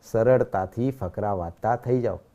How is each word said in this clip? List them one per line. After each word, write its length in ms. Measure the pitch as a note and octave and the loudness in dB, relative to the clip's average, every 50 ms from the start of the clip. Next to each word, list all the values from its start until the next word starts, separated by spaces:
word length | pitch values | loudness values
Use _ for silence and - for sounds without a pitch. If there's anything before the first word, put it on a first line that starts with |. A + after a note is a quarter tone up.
| _ - | _ -2
સરળતાથી 800 | - A2+ A2+ A#2+ C3 B2 A#2+ - - G2 F#2 F#2+ - - A#2+ C3+ | 0 2 4 6 6 4 4 0 -2 -4 -4 -4 -4 -2 -2 -2
ફકરા 420 | C3 B2+ - F2+ - - G#2+ G#2 G2+ | -2 -4 -8 -8 -6 -4 -2 -2 -2
વાંચતા 440 | F#2+ F2 E2+ E2+ _ - A2 A#2+ | -2 -4 -8 -10 _ -2 -2 -2
થઈ 240 | A#2+ - B2 B2 B2+ | 0 0 0 0 0
જાઓ 180 | A#2 A2+ F#2 E2+ - _ _ | 0 -2 -4 -4 -10 _ _